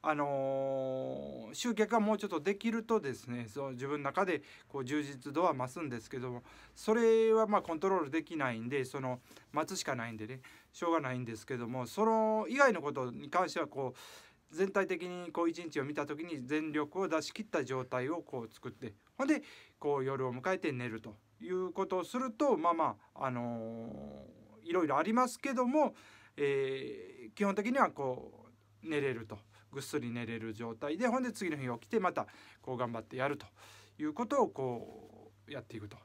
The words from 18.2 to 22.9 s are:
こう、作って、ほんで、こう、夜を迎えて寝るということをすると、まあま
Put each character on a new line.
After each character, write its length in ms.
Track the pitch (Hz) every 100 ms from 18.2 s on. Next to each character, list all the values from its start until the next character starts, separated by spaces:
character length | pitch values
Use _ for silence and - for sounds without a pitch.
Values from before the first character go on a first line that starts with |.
こ 240 | - 135 113
う、 60 |
作 160 | - 127
っ 20 |
て、 220 | - 117 101 _ _
ほ 80 | 277
ん 20 |
で、 140 | 294 - - - _
こ 180 | 147 143
う、 60 | 135
夜 220 | 135 131
を 40 |
迎 220 | 123 151
え 60 | 185
て 120 | 175
寝 160 | 127 123
る 140 | 110
と 140 | 117 104 _ _
い 80 | 170
う 220 | 185 185
こ 160 | 175 190
と 100 | 185
を 60 |
す 120 | 170 254
る 160 | 262
と、 260 | 220 285 190
ま 120 | 165
あ 40 | 165
ま 200 | 147